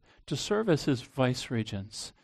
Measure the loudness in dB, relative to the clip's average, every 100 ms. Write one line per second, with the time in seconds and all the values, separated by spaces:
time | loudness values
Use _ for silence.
0 | _ -20 -6 -4 0 2 4 2 4 0
1 | -2 0 2 2 -2 -2 -2 -6 -8 -12
2 | -14 -16